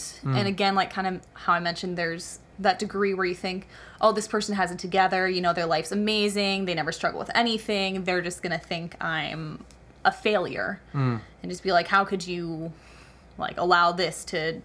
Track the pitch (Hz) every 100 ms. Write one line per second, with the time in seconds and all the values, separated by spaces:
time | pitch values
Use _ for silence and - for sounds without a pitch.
0 | - - - 226 196 196 196 196 185 -
1 | 190 185 - - - 175 170 170 185 175
2 | 170 170 - - - - 196 185 208 196
3 | 202 185 185 180 190 185 - - - -
4 | 220 208 208 214 208 202 180 180 185 190
5 | 185 190 185 180 175 170 165 160 160 202
6 | 208 214 208 202 202 196 190 165 151 165
7 | 175 - - - 240 220 - 208 190 190
8 | 180 180 170 175 180 165 - 170 170 -
9 | 170 156 147 160 160 - - - - -
10 | 190 - 220 208 156 135 - 196 - 143
11 | 127 117 - - 180 180 190 175 175 196
12 | 196 196 175 175 170 160 165 160 - -
13 | - - - - - - 175 175 175 175
14 | 170 160 - 170 156 165